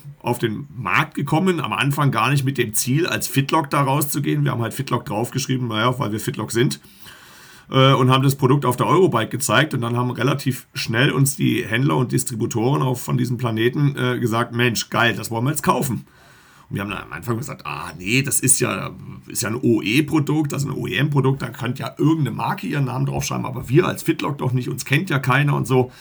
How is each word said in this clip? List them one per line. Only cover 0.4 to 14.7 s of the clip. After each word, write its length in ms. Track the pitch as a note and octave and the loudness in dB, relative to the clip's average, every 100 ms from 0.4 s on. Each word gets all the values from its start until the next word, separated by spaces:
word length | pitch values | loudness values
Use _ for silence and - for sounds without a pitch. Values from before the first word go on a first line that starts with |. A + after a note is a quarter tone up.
| A2+ G#2 - G#2+ | -2 -4 -10 -8
Markt 400 | F2+ G#2+ - - | -2 0 0 -4
gekommen. 460 | C#3 - F#3+ E3 | 0 2 2 0
Am 100 | G#2 | -2
Anfang 400 | G2+ C3+ D3 C#3+ | 0 0 2 2
gar 180 | A2 A#2+ | 2 2
nicht 140 | C#3+ | 2
mit 140 | B2+ C3+ | 0 0
dem 160 | A2 | -2
Ziel, 340 | - - C#3+ - | -2 0 0 0
als 200 | A2 - | -2 -2
Fitlock 420 | C#3 C#3 D#3+ D#3 | 0 2 0 2
da 120 | D3+ | 0
rauszugehen. 640 | C3+ C#3+ D3 D#3 D3+ D3 | 2 0 0 -2 -2 0
Wir 80 | C#3+ | 0
haben 100 | A#2 | 0
halt 120 | A2+ | -4
Fitlock 320 | - C3 A#2+ - | -4 -2 -4 -2
draufgeschrieben, 640 | G#2 A#2 C3 C#3 B2+ A#2+ | -2 -2 -2 -2 -2 -2
naja, 280 | A2 A#2+ A#2+ | 0 0 0
weil 140 | A2 | -2
wir 80 | G#2+ | -4
Fitlock 320 | - - G#2 | -4 -6 -2
sind. 300 | A2+ C3+ - - - - - - - - - - | 2 2 0 -12 -20 -20 -20 -20 -20 -20 -20 0
Äh, 220 | C3+ C3+ | 4 6
und 180 | C3 B2+ | 6 6
haben 120 | C3 | 4
das 120 | C3+ C3+ | 4 4
Produkt 300 | B2 D3 C3 | 4 4 2
auf 100 | A#2+ | 0
der 120 | A2 | 2
Eurobike 420 | D#3+ F3+ A2+ A2 | 4 4 2 0
gezeigt 440 | B2+ - A2 D#3 | -2 2 2 2
und 60 | A#2 | 0
dann 160 | A#2 A#2+ | -2 0
haben 160 | B2 | -2
relativ 560 | A#2 B2+ C#3 C#3 B2+ - | 0 0 0 -2 -4 -6
schnell 380 | - - A2+ C#3 | -8 -2 2 2
uns 260 | D#3 C3+ - | 4 2 2
die 280 | C3 A2 F#2 | 0 0 0
Händler 300 | A2+ C#3 D3 | 0 2 2
und 160 | B2 | 0
Distributoren 680 | C3 - A2+ A#2 A2+ B2 D3+ | -2 -2 -4 -2 0 2 2
auch 160 | C3+ A#2+ | 0 -2
von 200 | - C3+ | -2 -2
diesem 200 | B2 B2 | -2 -2
Planeten, 580 | A#2+ A2 A#2 D3 C#3+ B2+ | -2 2 0 2 0 0
äh, 240 | B2+ A#2+ | -2 0
gesagt, 340 | A#2 A#2 A#2+ | 0 0 -2
„Mensch, 360 | A#2 B2 | 0 0